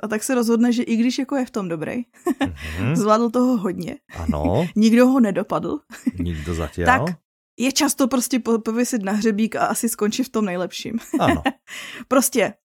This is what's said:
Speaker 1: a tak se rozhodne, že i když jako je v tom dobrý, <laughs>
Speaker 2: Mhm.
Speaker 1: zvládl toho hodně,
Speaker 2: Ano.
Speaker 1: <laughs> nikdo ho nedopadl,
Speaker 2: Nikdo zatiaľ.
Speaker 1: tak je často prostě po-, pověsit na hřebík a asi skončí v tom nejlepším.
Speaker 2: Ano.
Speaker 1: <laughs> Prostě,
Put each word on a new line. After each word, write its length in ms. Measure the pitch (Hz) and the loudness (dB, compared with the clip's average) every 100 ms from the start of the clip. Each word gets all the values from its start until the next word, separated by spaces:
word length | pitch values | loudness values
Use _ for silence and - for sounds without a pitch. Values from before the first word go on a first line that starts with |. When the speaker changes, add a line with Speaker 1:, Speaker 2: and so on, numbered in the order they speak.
Speaker 1:
a 60 | - | -4
tak 140 | 214 | -4
se 120 | - | 0
rozhodne, 380 | 247 226 226 240 | 0 4 4 4
že 100 | 233 | 2
i 140 | - 226 | 0 2
když 220 | 240 269 | 0 0
jako 180 | 262 277 | -2 -2
je 80 | 254 | -2
v 40 | |
tom 180 | 214 185 | -4 -4
dobrý, 340 | 165 156 247 - _ | -6 -6 -8 -10 _
<laughs> 560 | - - 156 76 78 80 | -4 -2 -4 -6 -10 -4
Speaker 2:
Mhm. 160 | 113 165 | -2 0
Speaker 1:
zvládl 340 | 208 220 233 | 2 4 2
toho 260 | 247 254 240 | 2 2 2
hodně, 400 | 185 180 170 285 - - | -2 -4 -6 -10 -12 -6
Speaker 2:
Ano. 480 | 82 76 82 110 175 | -2 0 2 2 0
Speaker 1:
<laughs> 60 | 208 | 2
nikdo 300 | 220 226 254 | 4 6 6
ho 140 | 269 | 6
nedopadl, 580 | 208 185 208 160 - 294 - - - 87 | 2 0 -2 -4 -4 -6 -10 -10 -6 -4
Speaker 2:
Nikdo 380 | 87 80 73 | -4 -4 -4
zatiaľ. 320 | 82 78 - 85 | -4 -4 -2 2
Speaker 1:
tak 160 | - 160 170 _ _ _ - | 2 0 -6 _ _ _ -4
je 160 | 254 | -2
často 360 | - 269 - 254 | 2 2 2 2
prostě 300 | 262 - 254 | 0 0 -2
po-, 200 | 226 226 | 0 0
pověsit 440 | 226 226 240 240 | 0 -2 0 -2
na 100 | 190 | -2
hřebík 440 | 208 220 208 220 - | 0 2 2 0 0
a 100 | - | -2
asi 220 | - 226 | 0 -2
skončí 360 | - 208 - | 0 -2 -2
v 40 | 247 | -2
tom 160 | 226 | -2
nejlepším. 520 | 202 180 180 - - 233 - 277 | -2 -2 -6 -8 -8 -8 -4 0
Speaker 2:
Ano. 220 | 165 - - - - | 0 0 -2 -6 -12
Speaker 1:
<laughs> 340 | - - - - | -16 -16 -14 0
Prostě, 460 | 262 - 226 185 - | 2 2 0 -2 -2